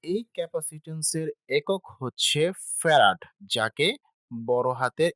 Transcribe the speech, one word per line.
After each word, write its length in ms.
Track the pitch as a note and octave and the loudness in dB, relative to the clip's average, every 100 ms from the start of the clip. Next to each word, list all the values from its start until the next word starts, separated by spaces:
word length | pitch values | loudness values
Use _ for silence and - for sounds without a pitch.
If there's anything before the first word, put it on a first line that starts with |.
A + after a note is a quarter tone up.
এই 180 | D#3 G3 A#3 - | -2 -4 -4 -8
ক্যাপাসিট্যান্সের 920 | E3 E3 D#3 D#3 D#3+ D#3+ D3+ D#3+ D#3 - _ C3+ | -6 -6 -8 -12 -12 -6 -2 -2 -4 -8 _ -2
একক 240 | D3 G3 - - | 0 -4 -4 -8
হচ্ছে 420 | B2+ - - D3 D#3+ F#3+ - - | -8 -2 0 2 0 -2 -10 -4
ফ্যারাড, 400 | E3 D3 G#2 F#2 - _ G3+ A#2 | 4 6 6 4 -8 _ -6 -2
যাকে 320 | A2 - D#3+ C#4+ _ _ _ A#2 A#2 | -2 0 0 0 _ _ _ -10 -2
বড় 200 | B2 B2 B2+ | 0 0 0
হাতের 320 | B2+ - E3 | -2 0 -2